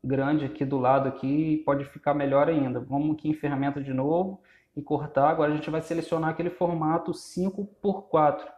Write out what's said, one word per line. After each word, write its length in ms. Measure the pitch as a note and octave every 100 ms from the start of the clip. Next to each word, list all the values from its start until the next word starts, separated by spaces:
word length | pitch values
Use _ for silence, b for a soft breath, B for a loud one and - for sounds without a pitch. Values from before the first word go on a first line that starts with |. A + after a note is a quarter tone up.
grande 440 | C3 C3+ C#3 D3+ C3+
aqui 180 | -
do 140 | C3+ C#3
lado 280 | B2 C3+ C3+
aqui 460 | - C3+ D3 D#3+
e 60 | D#3
pode 260 | - C#3
ficar 300 | C#3 - -
melhor 340 | C#3+ C#3 C#3 C#3+
ainda. 320 | D#3+ C3 A#2+
Vamos 340 | - C#3+ D#3
aqui 140 | D3+ D3+
em 60 |
ferramenta 480 | D3+ D3 C#3 C#3 C#3+
de 100 | C3+
novo 480 | C3 C#3 E3 F#3+ F#3+ b b b
e 60 | -
cortar. 480 | C#3+ D3 D3 - C#3+
Agora 240 | E3 D3+
a 20 |
gente 140 | D3+ D#3
vai 140 | D#3+
selecionar 480 | D#3 E3 D#3+ E3 D#3+
aquele 200 | D#3+ F3
formato 640 | - F3 E3+ D#3 E3+ F3
cinco 540 | D#3+ - - F#3 F#3 G3+ _
por 260 | G#3 G3 -
quatro. 420 | D#3+ D3+ C3+ -